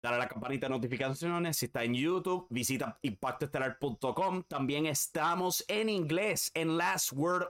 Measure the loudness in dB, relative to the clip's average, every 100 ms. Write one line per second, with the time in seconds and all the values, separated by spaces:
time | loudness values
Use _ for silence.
0 | 0 0 0 -4 -4 -2 0 0 -2 -2
1 | -2 -2 -2 0 0 0 -2 -2 0 2
2 | 2 2 2 -2 -2 -4 -2 -2 -2 -4
3 | -4 -2 -4 -2 -2 0 -2 -2 -4 0
4 | -2 2 2 0 -2 -2 0 2 2 0
5 | 0 0 2 2 2 0 -2 0 2 0
6 | 2 0 2 0 -2 0 2 2 2 0
7 | -2 0 2 2